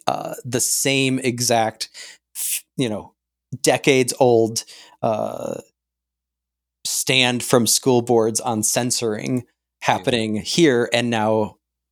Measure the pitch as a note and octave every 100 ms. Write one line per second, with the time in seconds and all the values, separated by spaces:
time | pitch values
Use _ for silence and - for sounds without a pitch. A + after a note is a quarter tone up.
0 | - - - - B2+ A#2 - - C#3 C3+
1 | C3+ B2+ C3 A#2+ A#2 A#2 A2 - - -
2 | - - _ - - - - - B2 G2+
3 | - _ _ _ _ C3+ D#3 B2+ - C3
4 | B2+ - B2+ A#2 A2+ A2+ - - - _
5 | A#2+ G#2+ A1 - - - - _ _ _
6 | _ _ _ _ _ _ _ _ - -
7 | - C3 B2 B2 - B2+ A2 - C#3 B2
8 | A#2+ A#2 A2 A2 B2+ A2 G#2+ B2 B2 -
9 | A#2 G#2+ C3+ B2+ - _ _ _ - A2
10 | - A#2+ A2+ G#2+ F2+ - E3 A#2+ A#2+ A#2+
11 | A#2+ A#2 G#2+ A2 G#2 - _ _ _